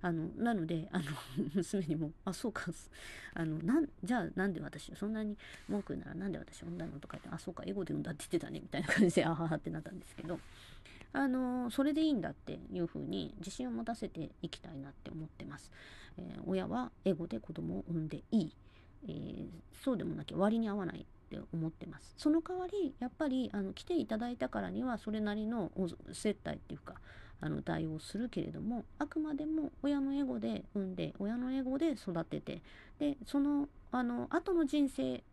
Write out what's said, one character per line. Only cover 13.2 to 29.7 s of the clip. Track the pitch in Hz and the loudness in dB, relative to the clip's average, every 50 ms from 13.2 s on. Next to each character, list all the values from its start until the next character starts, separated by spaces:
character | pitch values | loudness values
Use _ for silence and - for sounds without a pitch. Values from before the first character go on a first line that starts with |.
| 175 - - - | -2 -2 -6 -6
自 | 175 196 | -8 -8
信 | - - 254 254 | -6 -4 -4 -2
を | |
持 | 233 226 233 | -2 -2 -2
た | 226 233 | -2 -2
せ | - - 185 | -2 -4 -6
て | - - 156 139 - - | -4 -6 -6 -6 -8 -8
い | - 165 | -8 -6
き | - - | -6 -8
た | - 170 165 | -10 -10 -10
い | 139 | -8
な | 135 139 | -10 -10
っ | 143 | -12
て | - - - | -12 -12 -10
思 | - 160 160 | -8 -8 -8
っ | 156 | -10
て | - - - | -10 -12 -10
ま | 143 147 147 | -10 -10 -12
す。 | - - - - - - - - - - - - | -14 -16 -18 -18 -18 -16 -16 -16 -16 -14 -10 -10
え | 175 175 - - | -8 -8 -8 -8
ー、 | - | -2
親 | - 185 190 185 - | 0 0 0 2 0
は | - 240 254 240 - - - | 0 -2 -2 -4 -6 0 4
エ | 196 190 | 4 4
ゴ | 156 170 165 | 4 2 -4
で | - - | -4 -6
子 | - - 160 | -6 -6 -6
供 | - 165 165 170 196 | -4 -4 -2 -2 -4
を | 190 - | -2 -2
産 | 170 165 | -2 -2
ん | 156 156 | 0 -2
で | 151 147 - - | -4 -6 -4 4
い | - 220 | 4 4
い。 | 170 156 - - - - - - - - - - - 220 | 4 4 -2 -12 -20 -20 -20 -20 -20 -20 -20 -12 -8 -6
え | |
ー、 | - - - - - - - - 175 165 - - - - - | -6 -6 -6 -6 -6 -8 -8 -8 -10 -12 -16 -18 -18 -4 0
そ | 269 254 | 0 2
う | 190 | 2
で | - | 0
も | - 160 | -2 -2
な | 156 147 | -4 -6
き | - - | -4 2
ゃ | - | 4
割 | 190 208 220 233 | 4 6 6 4
に | 226 214 | 2 2
合 | 202 | 2
わ | 208 190 | 0 0
な | 165 - | -2 -4
い | - - - - - - | -6 -10 -14 -18 -20 -14
っ | - | -10
て | - - - - - | -8 -8 -8 -4 -2
思 | 170 160 160 | 0 0 0
っ | |
て | - - - | -2 -6 -10
ま | - 156 - | -10 -10 -12
す。 | - - - - | -14 -18 -14 2
そ | - 302 | 4 6
の | 302 330 | 6 6
代 | 330 - 370 359 | 4 2 -2 -2
わ | 370 359 | -2 -2
り、 | 415 415 370 277 - - | 0 0 0 0 0 -2
や | 247 254 | -6 -6
っ | - - | -2 0
ぱ | 311 294 | 0 2
り、 | 262 262 254 214 - | 2 2 0 0 0
あ | 208 | 0
の、 | 196 190 180 | -2 -2 -4
来 | - - | -6 -4
て | - 349 339 | 0 2 2
い | 233 | 2
た | 214 220 214 | 2 0 -2
だ | 233 240 | 0 -2
い | 247 | -2
た | 226 254 254 | -2 -2 0
か | - 214 | 0 0
ら | 196 180 | -2 0
に | 180 202 240 | 0 0 0
は | 262 240 208 | 0 0 -2
そ | - - | -2 -2
れ | 208 220 | 0 2
な | 214 208 208 | 2 2 2
り | 214 214 214 | 2 0 0
の | 240 233 180 - - | 2 0 0 0 0
お-、 | - 190 165 165 - - - - | 0 0 0 0 -6 -10 -10 -10
接 | - - 214 202 - - | 0 2 2 0 2 -2
待 | 80 76 - | -4 -4 -4
っ | |
て | - - - | -6 -8 -10
い | 143 | -10
う | |
か、 | - - - - - - - - - - - - | -8 -12 -14 -14 -14 -16 -16 -16 -16 -16 -12 -6
あ | - 156 | -2 -2
の、 | 156 151 | -2 -2
対 | 143 - 165 160 160 | 0 0 0 0 0
応 | 160 156 156 | 0 -2 -4
す | - - - 202 | -6 -4 -4 -2
る | 240 247 | -2 -2
け | - 180 | -2 -2
れ | - - | -2 -2
ど | - 151 | -4 -4
も、 | 151 208 240 247 - - - - | -2 -2 -2 -2 -4 -6 -4 -4
あ | 294 | -4
く | 294 - 320 | -2 0 -2
ま | 311 302 302 | 0 0 0
で | 277 302 | -2 0
も | 302 311 320 302 - | 0 2 2 0 0